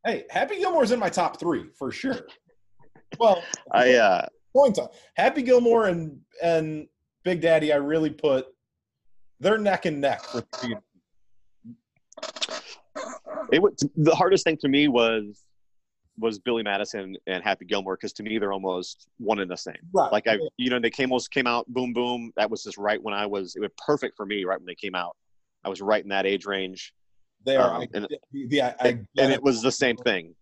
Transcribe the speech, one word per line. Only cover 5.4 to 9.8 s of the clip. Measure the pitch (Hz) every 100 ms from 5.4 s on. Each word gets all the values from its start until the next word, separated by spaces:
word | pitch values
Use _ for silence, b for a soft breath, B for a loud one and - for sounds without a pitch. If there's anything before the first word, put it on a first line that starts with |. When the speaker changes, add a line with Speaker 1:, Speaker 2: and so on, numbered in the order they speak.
Speaker 1:
Gilmore | 247 247 240 233 214
and, | 170 160 143 _ -
and | 170 165 156 156 151 _ _ _
Big | 180 180
Daddy, | 165 160 151
I | 147
really | 143 160 156
put, | 147 151 131 131 _ _ _ _ _ _ - - _
they're | 160 214
neck | 208 185